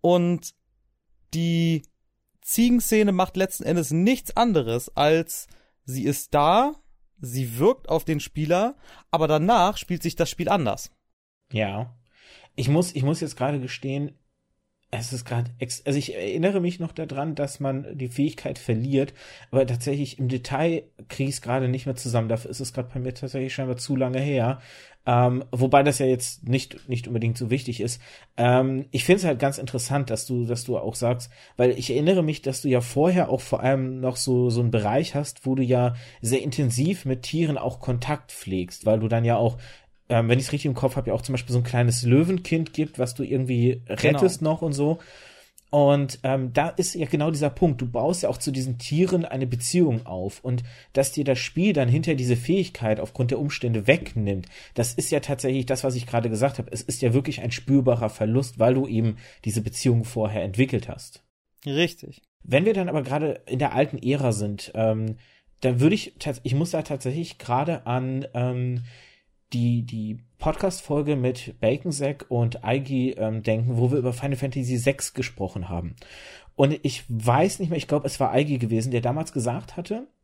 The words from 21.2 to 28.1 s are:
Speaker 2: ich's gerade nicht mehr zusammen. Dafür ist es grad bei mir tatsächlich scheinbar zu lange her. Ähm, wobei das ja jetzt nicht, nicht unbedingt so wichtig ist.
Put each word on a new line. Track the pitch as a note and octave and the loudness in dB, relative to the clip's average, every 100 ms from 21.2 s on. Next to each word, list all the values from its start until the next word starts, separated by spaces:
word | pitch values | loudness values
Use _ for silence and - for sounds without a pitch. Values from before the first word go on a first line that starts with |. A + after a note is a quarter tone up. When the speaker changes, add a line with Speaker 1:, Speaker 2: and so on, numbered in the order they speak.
| C3+ | -4
Speaker 2:
ich's | - | -4
gerade | A#2+ B2+ B2+ | -2 0 0
nicht | B2+ C3+ | -2 -4
mehr | B2 | -6
zusammen. | B2 A#2 A2+ | 0 0 0
Dafür | A2+ - | -2 -4
ist | A#2+ | -10
es | C3 | -8
grad | - B2 | -8 -8
bei | C3 | -6
mir | B2+ B2 | -6 -8
tatsächlich | C3+ C3+ C3 - | -8 -6 -6 -4
scheinbar | C3 B2 | -4 -6
zu | - C3+ | -2 0
lange | B2+ C3 | 0 0
her. | C#3+ C3+ A#2 C3+ - - - _ - | 0 2 2 -2 -10 -20 -20 _ 2
Ähm, | A#2+ B2 B2+ - | 4 4 2 -4
wobei | B2 C3 C#3 | 0 6 6
das | C#3+ C3+ | 6 2
ja | C3 | 2
jetzt | B2+ - - - | 0 -2 -10 -2
nicht, | B2+ - - - | -2 -2 -14 -6
nicht | A#2+ A#2+ | -6 -4
unbedingt | A#2+ A2+ A#2 | -2 -2 -2
so | A#2+ | -2
wichtig | C3 B2+ A#2+ | -2 -2 -4
ist. | A2+ - - | -4 -6 -14